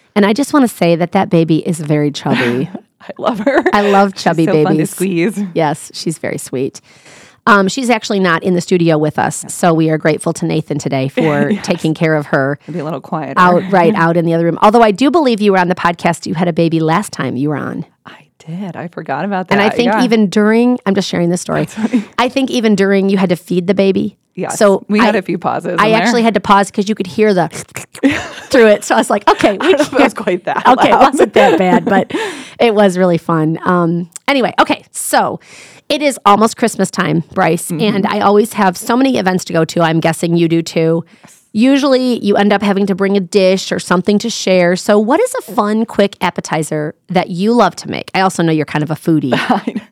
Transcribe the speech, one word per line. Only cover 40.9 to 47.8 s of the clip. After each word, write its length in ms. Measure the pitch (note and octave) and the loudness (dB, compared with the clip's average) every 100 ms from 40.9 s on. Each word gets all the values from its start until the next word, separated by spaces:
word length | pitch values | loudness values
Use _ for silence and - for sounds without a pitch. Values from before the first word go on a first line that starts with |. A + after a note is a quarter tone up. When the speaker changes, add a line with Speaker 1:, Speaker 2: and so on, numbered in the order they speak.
| E3 E3 _ | -2 -4 _
Speaker 2:
Yes. 140 | - _ _ | -20 _ _
Speaker 1:
Usually 640 | G#3+ B3 C#4 C#4+ B3+ B3+ A#3+ G3+ | 0 2 2 2 2 0 0 0
you 120 | G3+ | 2
end 160 | G3+ | 2
up 80 | G3+ | 2
having 240 | G3+ G3 G3 | 0 0 0
to 80 | F#3 | 0
bring 220 | G3 G3+ | 0 0
a 20 | |
dish 540 | F3+ G#3 F#3 F#3+ - | 0 2 2 2 -2
or 60 | F3+ | -6
something 380 | - F#3 F#3 G#3 | -2 0 2 0
to 100 | A#3 | -2
share. 480 | - - F#3 F3 F3+ | -6 0 2 2 0
So 200 | - G#3+ | 2 2
what 220 | G#3+ D#4 | 2 0
is 160 | B4+ C5 | 0 -4
a 60 | - | -6
fun, 320 | G#3 G#3 A3 A3+ | -4 -2 -2 -2
quick 300 | - G3+ - | 0 -2 -2
appetizer 720 | F3+ - - D3+ D#3 D#3 D3+ - - | -6 -4 -4 -4 -4 -4 -6 -10 -4
that 200 | F3+ F3 | -2 -2
you 220 | F3 G3+ | -2 0
love 240 | A#3+ F#3+ | 2 2
to 120 | - | 0